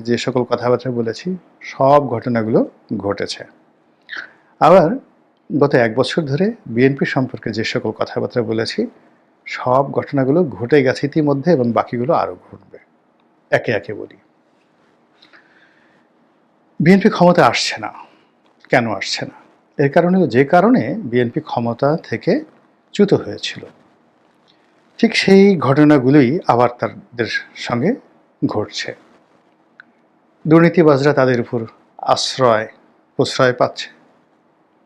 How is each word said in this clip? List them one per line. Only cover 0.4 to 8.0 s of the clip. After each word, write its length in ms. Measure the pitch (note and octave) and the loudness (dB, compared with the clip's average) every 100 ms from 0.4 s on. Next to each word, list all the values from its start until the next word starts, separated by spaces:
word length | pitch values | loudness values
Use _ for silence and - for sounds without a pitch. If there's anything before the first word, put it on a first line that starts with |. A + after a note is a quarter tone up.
| A#2+ | -2
কথাবার্তা 380 | A#2+ A#2+ A#2+ C3 A#2+ | -2 0 -2 -2 -6
বলেছি, 280 | A2+ G#2+ F3+ F#3 _ _ - | -6 -6 -8 -10 _ _ -16
সব 280 | - C3+ C#3+ C3+ | -2 2 2 2
ঘটনাগুলো 460 | A#2 B2+ A#2 A2 C#3+ C4+ _ - A2+ G2 | -6 -4 -4 0 0 -2 _ -10 -6 -4
ঘটেছে। 360 | G2 F#2 - - _ _ _ _ _ - - - _ _ - | -4 -6 -10 -16 _ _ _ _ _ -18 -18 -18 _ _ 0
আবার 280 | C#3+ F#3 D#3+ C4 - _ _ _ - C3+ | 6 6 4 -2 -10 _ _ _ -6 0
গত 100 | C#3 C#3 A#2 | 2 4 2
এক 60 | A2+ | 0
বছর 200 | B2 - D3 | -2 -2 -4
ধরে 160 | C#3+ G3 A#3+ - | -2 -2 -4 -8
বিএনপি 300 | A#2 C3 C#3 A#2+ | 2 2 2 -2
সম্পর্কে 340 | - B2+ - B2 G#2+ | -2 -4 -6 -8 -6
যে 60 | A2+ | -6
সকল 180 | B2 A2 A2 | -6 -6 -6